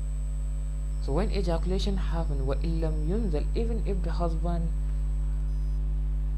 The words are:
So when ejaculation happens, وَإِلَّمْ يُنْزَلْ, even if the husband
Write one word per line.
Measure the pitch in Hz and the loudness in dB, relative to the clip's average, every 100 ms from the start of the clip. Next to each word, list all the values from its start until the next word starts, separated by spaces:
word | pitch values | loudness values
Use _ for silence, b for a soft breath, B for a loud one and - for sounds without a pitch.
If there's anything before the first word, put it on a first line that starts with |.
| - - - - - - - - - - | -2 -2 -2 -2 -2 -2 -2 -4 -2 -2
So | - | 0
when | 143 208 | 0 0
ejaculation | 190 175 165 175 190 202 196 | 0 0 0 0 0 2 0
happens, | - 165 156 139 | 0 0 0 0
وَإِلَّمْ | 143 135 160 160 156 151 151 | 0 0 0 0 0 0 0
يُنْزَلْ, | 208 208 147 - | 0 0 0 0
even | - 233 226 - | 0 0 0 0
if | 190 | 0
the | 170 | 0
husband | 160 170 160 175 170 170 - - - - - - - - - - - - - - - - | 0 0 0 0 0 0 0 0 0 0 0 0 0 0 0 0 0 0 0 0 0 0